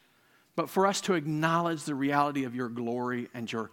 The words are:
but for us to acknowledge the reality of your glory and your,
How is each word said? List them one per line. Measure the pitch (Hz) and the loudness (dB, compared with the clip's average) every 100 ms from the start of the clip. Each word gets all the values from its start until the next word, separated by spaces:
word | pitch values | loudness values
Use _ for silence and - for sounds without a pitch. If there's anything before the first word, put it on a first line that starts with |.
| _ _ _ _ _ | _ _ _ _ _
but | - 156 | -4 0
for | - 196 | 4 4
us | 196 | 2
to | - | 0
acknowledge | 180 147 151 160 165 170 165 | 0 2 0 2 2 2 -2
the | 147 | -4
reality | 139 139 143 143 143 | -2 2 4 2 0
of | 131 | -4
your | 120 123 | -4 -6
glory | 117 117 123 123 123 120 | -4 -4 -2 -2 -4 -6
and | 123 117 | -8 -6
your, | 113 107 | -4 -6